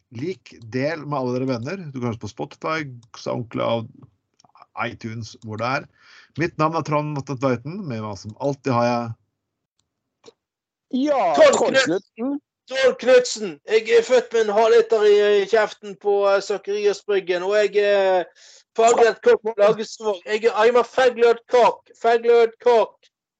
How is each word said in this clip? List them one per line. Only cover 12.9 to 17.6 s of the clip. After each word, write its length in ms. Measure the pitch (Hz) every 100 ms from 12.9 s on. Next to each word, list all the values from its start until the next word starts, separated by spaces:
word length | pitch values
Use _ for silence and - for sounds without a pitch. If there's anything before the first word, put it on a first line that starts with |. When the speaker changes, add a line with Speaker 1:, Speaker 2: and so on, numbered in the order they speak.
| 208
Speaker 3:
Knudsen. 520 | 226 254 247 220 208 147 -
Jeg 220 | 220 220
er 140 | 233
født 300 | 226 254 247
med 80 | 226
en 140 | 214 202
halvliter 480 | 226 233 220 220
i, 120 | 208 208 208 208
i 60 | 196
kjeften 500 | 220 214 - 208 196
på, 140 | 208 202 196
eh, 120 | 196
Zacharias 600 | 185 196 196 208 202 196
Bryggen, 400 | - 196 175 180
og 100 | 185
jeg 280 | 208